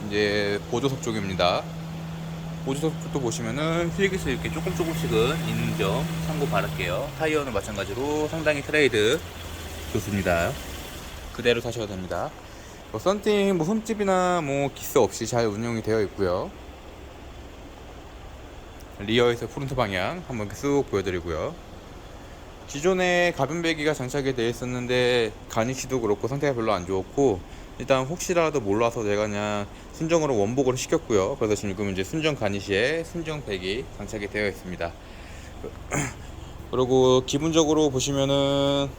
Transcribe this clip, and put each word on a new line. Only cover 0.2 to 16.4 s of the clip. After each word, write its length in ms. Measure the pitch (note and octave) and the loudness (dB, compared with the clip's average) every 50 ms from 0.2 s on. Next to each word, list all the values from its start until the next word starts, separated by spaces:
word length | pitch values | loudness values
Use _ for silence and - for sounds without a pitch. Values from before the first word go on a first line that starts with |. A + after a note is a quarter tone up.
| G#2 G#2 G2+ G#2 G2+ G2+ G#2 G2+ - - | 4 4 4 2 2 2 0 0 -2 0
보조석 320 | A#2+ A#2+ B2 C#3 C3 B2+ | 0 2 2 2 0 0
쪽입니다. 600 | - A#2+ A2 A2 G2+ F#2+ F#2+ F2 F2+ F2 G2 C3+ D#3+ - - - - - - - - - - - - - - - - - - - - | -2 -2 -2 -2 -2 -2 2 4 4 4 4 2 0 -4 -8 -8 -8 -8 -8 -8 -8 -8 -8 -8 -8 -8 -8 -8 -8 -8 -8 -6 -4
보조석 340 | C3 C3+ C#3 D#3 D#3+ D#3 - | -4 -2 0 0 -2 -2 -2
쪽도 180 | - - - D3 | -6 -4 -4 -2
보시면은 680 | C3 A2+ A2 - A#2 A2+ A#2 C#3+ D#3 D#3+ E3 E3+ E3+ E3+ | 0 0 -2 -2 -4 -4 -2 0 0 0 2 2 0 0
휠기스 380 | E3 E3 G3 G3 F#3 F#3 - D3+ | 2 2 2 2 2 0 -2 -2
이렇게 220 | C3 A#2+ - A2+ | -2 -2 -2 -4
조금 240 | - - - - - | -4 -2 -4 -4 -2
조금씩은 760 | - - - - - - - - A2 A2+ B2 D#3 D#3+ D#3+ - | 0 -2 -2 0 -2 0 2 4 4 4 4 2 0 0 -2
있는 280 | A2 A2+ A2+ - - - | 0 0 0 0 0 0
점 260 | G#2 G2 G#2 B2+ D3+ - - - - | 0 2 2 0 0 -2 -2 -4 -2
참고 200 | - - - - | -2 -2 0 0
바랄게요. 640 | - G#2+ G2+ F#2+ G2 - - F#2 F2 F2 G2+ C3+ C#3+ C#3 - | 2 2 0 0 0 -2 -2 -2 0 0 -2 -2 -4 -4 -2
타이어는 340 | D#3+ D#3+ D#3 D3+ C#3+ C3+ | 0 2 2 0 0 0
마찬가지로 760 | A2 A#2+ - - G#2+ G2 G2 F#2+ G2+ A#2 C3 C#3+ D3+ D3+ D#3 D3+ | -2 -2 -2 -2 -4 -4 -4 -4 -2 -2 0 0 0 0 0 0
상당히 340 | D#3 E3 D#3 D3+ D3+ C#3+ | -2 0 2 2 2 2
트레이드 580 | C3+ - D3 D3+ D3 B2+ A2+ G#2+ G#2 A2 C3+ E3+ - - - - - - - - - - - - - - | 0 2 4 6 6 6 6 6 6 6 4 2 0 -6 -12 -12 -12 -10 -10 -10 -10 -10 -10 -10 -10 -4
좋습니다. 600 | - G#2 - G#2 G2+ G2 F2+ F#2 F2 E2+ E2+ G#2 C#3+ - - - - - - - - - - - - - - - - | -4 -2 -2 0 0 2 4 4 4 4 2 0 -2 -4 -8 -10 -10 -10 -12 -12 -12 -12 -12 -12 -12 -12 -12 -12 -10
그대로 260 | - A2+ A#2+ A#2+ A#2 | 0 4 4 4 4
사셔도 260 | - B2 A#2 A#2+ A2 | 2 -4 -4 -4 -4
됩니다. 440 | G2+ G2+ F#2 F#2 E2+ F2 F2 A#2 D3+ - - - - - - - - - - - - | -4 -4 -6 -6 -4 -4 -4 -4 -4 -6 -12 -16 -16 -16 -16 -16 -16 -16 -16 -14 -8
뭐 100 | - A2+ | -8 0
썬팅, 560 | - F3+ G3+ G#3 G3 A3 G#3 G#3 G3 G3 G3 F3 | 2 2 0 2 2 2 4 4 4 4 4 2
뭐 80 | D#3 | 2
흠집이나 760 | D#3+ A3 A3 A3 - A3+ G#3 G#3 G3 F#3+ F#3 F3+ F3+ F3+ F3 | 2 0 0 0 -2 -2 0 2 2 4 4 4 4 2 2
뭐 280 | D#3+ C#3 C#3 C#3 C#3+ C3+ - | 2 0 0 0 0 0 -2
기스 240 | - - - - C#3+ | -6 -10 2 4 4
없이 280 | A2+ F#2+ - - A#2 | 4 4 2 -2 -4
잘 200 | A2 B2 A#2+ A#2 | 0 2 2 2
운영이 360 | A2 G2+ G#2 A#2 A#2+ A#2 A2+ | 2 0 0 -2 -2 -2 -2
되어 180 | G#2 G#2 A2 A2+ | 0 2 2 2
있고요. 480 | G#2 F#2 - - G2 F2+ F2 F#2+ | 2 0 0 0 0 2 2 0